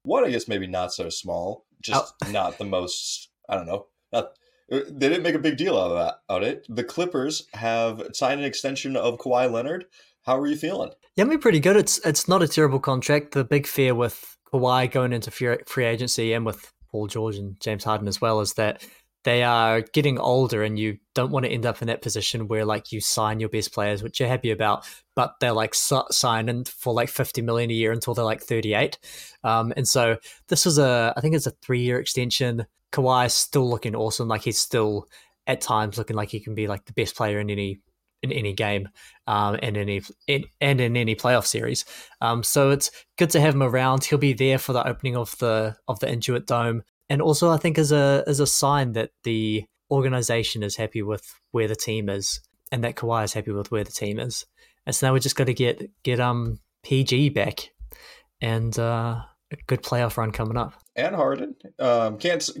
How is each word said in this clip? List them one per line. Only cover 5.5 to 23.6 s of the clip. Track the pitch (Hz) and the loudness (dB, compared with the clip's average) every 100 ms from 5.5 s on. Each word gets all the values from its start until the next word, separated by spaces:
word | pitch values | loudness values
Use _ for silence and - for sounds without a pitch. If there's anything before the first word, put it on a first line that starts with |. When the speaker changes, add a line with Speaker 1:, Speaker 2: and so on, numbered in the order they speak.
| 135 | 0
Speaker 1:
deal | 185 120 | 0 0
out | 90 | 0
of | 87 | 0
that, | 85 - - | -2 -4 -4
out | 92 | -2
of | 107 | -2
it. | - - | -4 -8
The | 113 120 | -6 -4
Clippers | - 180 135 139 156 - | -4 -2 -2 -2 -4 -10
have | 104 117 113 113 110 - | -6 -2 0 0 -2 -10
signed | - 131 143 | -2 -2 0
an | 143 | -4
extension | - 135 135 135 131 | -4 -6 -4 -4 -2
of | 117 120 | 0 -2
Kawhi | 131 123 127 | 0 2 2
Leonard. | 117 131 180 - _ _ _ | 0 -2 -6 -10 _ _ _
How | - 131 | 0 0
are | 143 | 0
you | 151 | -2
feeling? | 156 196 - - _ - | -2 -4 -6 -10 _ 0
Speaker 2:
Yeah, | 233 | 2
I'm | 311 | 4
pretty | 240 160 | 4 6
good. | 175 202 | 6 6
It's, | - - 165 | 4 0 0
it's | 151 - | 0 2
not | 185 | 4
a | 160 | 4
terrible | - 151 135 | 4 4 4
contract. | 143 127 - 147 147 | 0 0 2 0 0
The | 143 | -2
big | 123 147 143 | 2 2 2
fear | - 131 | 2 2
with | 120 117 - - - _ | 4 0 -2 -16 -20 _
Kawhi | 131 127 127 127 | 0 4 4 2
going | 131 123 | 2 0
into | 120 110 | -2 -6
free, | - 123 117 - | -4 -2 -2 -4
free | - | -2
agency | 117 113 123 - 113 | 0 0 -2 0 0
and | 113 110 | 0 -2
with | 104 - _ - | -6 -12 _ -10
Paul | 107 104 | -8 -6
George | 113 110 101 | -4 -4 -4
and | 101 95 | -8 -8
James | - 104 | -6 -4
Harden | 113 107 104 | -2 -2 -2
as | 98 | -2
well | 113 107 | 0 2
is | 101 | 0
that | - 107 - - - _ _ - | 0 -2 -2 -12 -20 _ _ 0
they | 120 | 2
are | 120 117 113 113 | 4 4 4 2
getting | 113 151 143 127 | 0 0 2 2
older | 123 127 127 110 | 2 2 2 2
and | 107 107 | 0 0
you | 110 104 _ - | -2 -4 _ -2
don't | 135 | 0
wanna | 139 127 | 0 -2
end | 120 117 | -2 -2
up | 107 | -2
in | 113 | -4
that | 113 | -4
position | 113 107 - 117 107 | -4 -4 -4 -4 -2
where, | 110 | -2
like, | 107 104 - | 0 -2 -4
you | 107 | -6
sign | - - 107 110 | -2 0 0 0
your | 107 | -2
best | 110 | -4